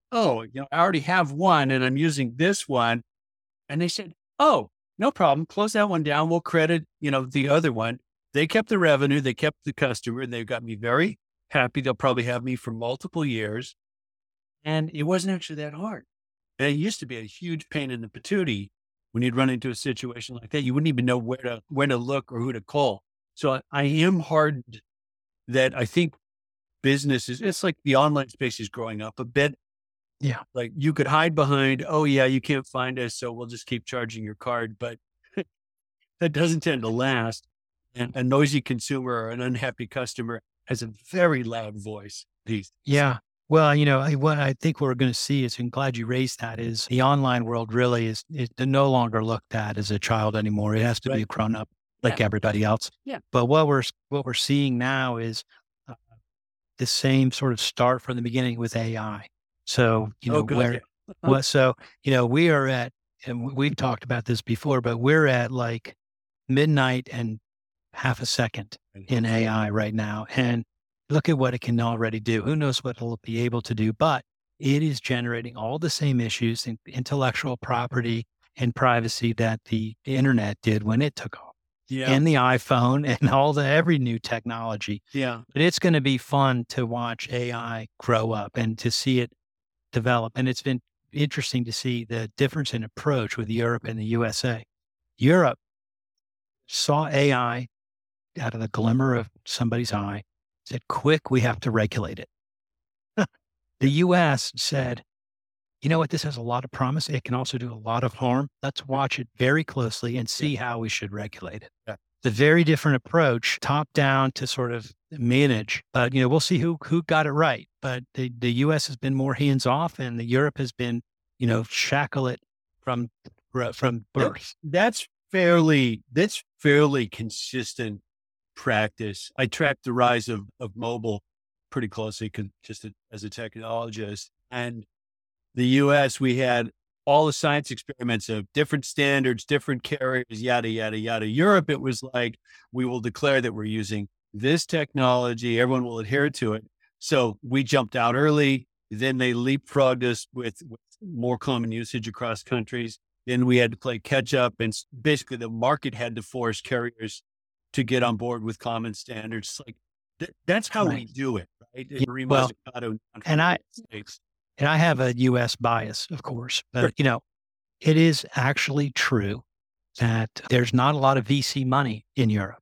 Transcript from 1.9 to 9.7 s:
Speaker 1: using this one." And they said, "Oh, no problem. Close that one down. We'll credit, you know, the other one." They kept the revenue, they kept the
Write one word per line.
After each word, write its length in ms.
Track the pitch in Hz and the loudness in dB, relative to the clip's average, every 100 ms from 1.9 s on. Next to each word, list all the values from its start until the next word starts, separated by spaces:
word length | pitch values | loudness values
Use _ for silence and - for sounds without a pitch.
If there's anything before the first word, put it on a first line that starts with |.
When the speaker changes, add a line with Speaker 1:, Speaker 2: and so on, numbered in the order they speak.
| 135 | 2
Speaker 1:
using 360 | 160 139 123 120 | 0 0 -4 0
this 320 | 170 196 - | 0 0 0
one." 340 | 127 117 117 - _ _ _ _ _ - | 2 2 0 -4 _ _ _ _ _ -8
And 140 | 147 | -4
they 60 | 175 | -2
said, 260 | - 180 - _ - | -4 -12 -18 _ 2
"Oh, 300 | 302 190 107 _ _ - | 4 4 0 _ _ -2
no 140 | 240 | -2
problem. 340 | - 165 143 165 | 4 2 2 -2
Close 280 | - 214 | -2 0
that 160 | 214 208 | 2 2
one 140 | 170 | 0
down. 260 | 147 147 160 | 0 0 2
We'll 120 | 170 | 0
credit, 440 | - 165 160 165 - _ | 2 2 4 0 -2 _
you 120 | 147 | -2
know, 140 | 135 127 | -2 0
the 240 | 139 139 | -2 4
other 240 | 151 160 | 4 4
one." 260 | 113 113 123 _ _ _ | 0 -4 -6 _ _ _
They 140 | 139 160 | -2 2
kept 220 | 220 220 | 0 0
the 100 | 208 | 2
revenue, 400 | 165 139 143 143 | 4 4 4 2
they 140 | 131 | 0
kept 240 | 120 151 - | 0 -2 -2
the 80 | 151 | -10